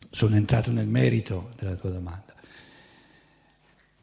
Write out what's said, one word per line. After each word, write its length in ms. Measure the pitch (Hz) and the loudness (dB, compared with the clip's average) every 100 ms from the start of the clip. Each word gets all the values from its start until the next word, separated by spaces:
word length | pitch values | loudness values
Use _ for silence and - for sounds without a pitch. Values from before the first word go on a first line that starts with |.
| - | -8
sono 260 | - 110 104 | 0 4 4
entrato 360 | 107 117 117 | 4 2 0
nel 160 | 117 107 | -2 0
merito 640 | 117 127 113 110 95 90 - | 2 2 2 -2 -6 -8 -10
della 180 | 98 92 | -8 -6
tua 140 | 95 | -6
domanda. 400 | 90 90 90 - - - - - - - - _ _ _ _ _ _ _ _ _ _ | -6 -8 -12 -16 -20 -20 -20 -20 -20 -20 -20 _ _ _ _ _ _ _ _ _ _